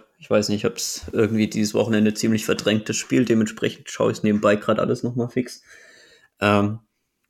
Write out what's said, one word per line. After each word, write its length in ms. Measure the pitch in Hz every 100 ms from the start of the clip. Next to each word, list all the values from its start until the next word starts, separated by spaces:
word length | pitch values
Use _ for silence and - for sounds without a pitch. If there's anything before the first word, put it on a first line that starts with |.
| _ _
Ich 120 | -
weiß 180 | 107 104
nicht, 160 | 104
ob's 420 | 113 - - - -
irgendwie 360 | - 104 110 107
dieses 260 | 110 104
Wochenende 400 | 110 110 110 107
ziemlich 300 | 104 117 110
verdrängtes 520 | - 113 - 107 - 110
Spiel, 280 | - 131
dementsprechend 680 | 117 113 107 - 110 - -
schaue 220 | - 113
ich's 100 | 110
nebenbei 340 | 107 104 104 104
grad 220 | - 110
alles 240 | - 123
nochmal 260 | 120 120 120
fix. 340 | - - - _ - - - - _ _ -
Ähm, 400 | 101 104 101 110 _ _ _ _ _